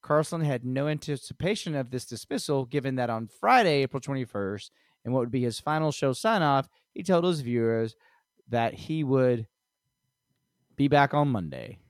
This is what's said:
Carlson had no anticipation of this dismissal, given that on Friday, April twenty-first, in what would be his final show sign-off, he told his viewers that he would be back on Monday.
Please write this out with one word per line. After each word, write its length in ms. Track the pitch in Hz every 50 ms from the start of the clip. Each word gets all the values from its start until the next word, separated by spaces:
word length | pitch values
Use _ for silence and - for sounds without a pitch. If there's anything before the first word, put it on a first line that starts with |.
| -
Carlson 400 | - 147 151 156 - - 165 160
had 240 | 147 135 120 123
no 220 | 123 127 135 143 151
anticipation 840 | 151 143 - - 143 131 - - - _ - 180 214 208 - 180 151
of 160 | 143 127 120
this 140 | 127 127 -
dismissal, 640 | - 120 107 - _ 277 247 - - 147 135 131
given 300 | 120 131 147 123 139 131
that 120 | 127 123 120
on 200 | 113 113 113 104
Friday, 520 | _ _ - 240 254 254 226 175 151 143 135
April 180 | 127 - 135 -
twenty-first, 680 | - 139 135 127 - _ 104 101 95 101 101 - - _ _ _ _ _ _ _
in 60 | 113 123
what 80 | 131
would 100 | 120 120
be 140 | 113 131 123
his 140 | 120 110 -
final 320 | - 147 151 156 156 156 143
show 200 | - - 135 131
sign-off, 560 | - - 220 226 202 165 147 139 135 135 - _ _ _ _ _
he 100 | - 185
told 220 | 185 185 170 165
his 160 | 180 175 151
viewers 560 | 131 120 120 120 117 113 113 113 113 110 - _ _ _ _ _ _ _ _ _ _ _
that 240 | 117 117 113 113 -
he 280 | 107 - - 156 160 151
would 440 | 131 135 135 127 127 123 113 113 - _ _ _ _ _ _ _ _ _ _ _ _ _ _ _ _ _ _ _ _ _ _ _ _ _
be 120 | - 139 143
back 260 | 139 143 139 139 -
on 140 | 147 147 143
Monday. 500 | 123 104 90 76 67 64 58 - - - _